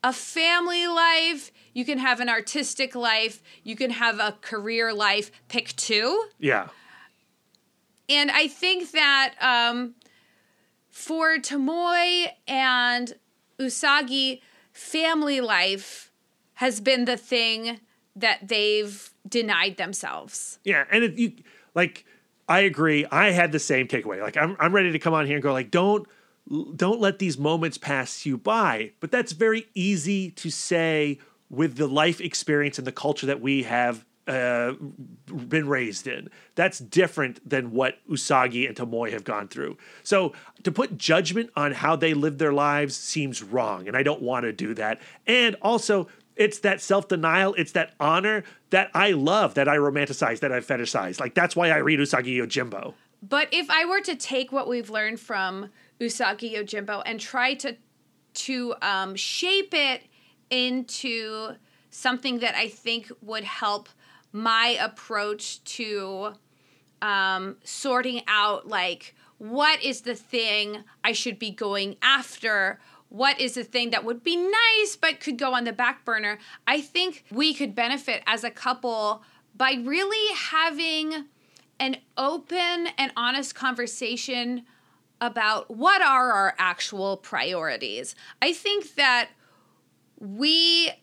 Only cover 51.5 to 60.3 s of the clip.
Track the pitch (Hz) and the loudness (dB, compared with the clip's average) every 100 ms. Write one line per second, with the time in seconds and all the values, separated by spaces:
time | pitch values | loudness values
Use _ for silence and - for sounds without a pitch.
51.5 | - 175 151 139 151 143 127 127 127 120 | 4 4 4 4 2 2 0 0 -2 -2
52.5 | 135 123 98 - - _ _ 202 277 302 | -2 -4 -6 -10 -14 _ _ -4 -2 0
53.5 | 330 294 311 339 381 392 285 - 269 262 | -2 0 0 2 0 -2 -6 -4 -4 -2
54.5 | 269 247 247 202 214 214 226 - 208 190 | -4 -2 -4 -4 -4 -4 -6 -6 -4 -4
55.5 | 190 202 _ _ _ 233 - 220 208 233 | -6 -12 _ _ _ -6 -2 -2 -2 -8
56.5 | 214 208 208 202 202 - 220 - 262 254 | -8 -6 -8 -6 -6 -6 -8 -6 0 0
57.5 | 269 277 - _ _ _ _ _ - - | 0 -6 -10 _ _ _ _ _ -12 -6
58.5 | 254 240 - 196 196 190 190 - - 359 | -4 -4 -4 -2 -2 -2 -6 -6 -4 0
59.5 | 392 392 330 277 254 _ _ _ | 0 0 0 0 -2 _ _ _